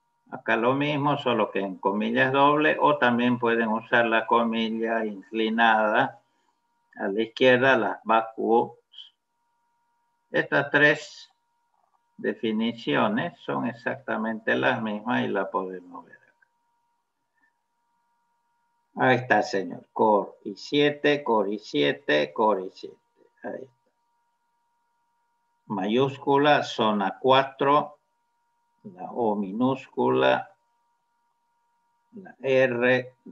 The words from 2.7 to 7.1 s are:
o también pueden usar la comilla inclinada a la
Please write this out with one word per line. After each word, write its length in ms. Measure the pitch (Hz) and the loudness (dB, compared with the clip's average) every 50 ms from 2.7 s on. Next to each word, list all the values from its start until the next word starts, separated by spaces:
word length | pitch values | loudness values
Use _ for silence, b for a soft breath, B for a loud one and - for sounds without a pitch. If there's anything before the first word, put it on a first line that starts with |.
| - - | 0 2
o 180 | 143 147 147 147 | 2 2 2 4
también 400 | 127 123 120 117 120 123 123 120 | 2 2 2 2 2 0 0 0
pueden 300 | 120 117 117 117 117 110 | 0 0 0 2 0 0
usar 380 | 110 113 - - 135 120 117 | -2 -4 -4 0 2 2 2
la 200 | 113 113 113 113 | 2 2 0 0
comilla 760 | - 117 117 117 113 113 113 113 110 110 113 113 113 113 113 110 | 2 2 2 2 0 0 -2 -2 -2 -4 -4 -4 -2 -2 -2 -2
inclinada 1160 | 107 104 95 92 - - 110 113 110 110 117 117 113 113 110 110 107 107 117 135 - - - _ _ _ _ _ _ _ _ _ _ _ _ _ _ _ | -4 -8 -10 -12 -8 -4 -2 -2 0 2 4 4 4 4 4 2 2 2 2 0 -2 -4 -12 _ _ _ _ _ _ _ _ _ _ _ _ _ _ _
a 140 | - 110 | -8 -6
la 120 | 104 | -4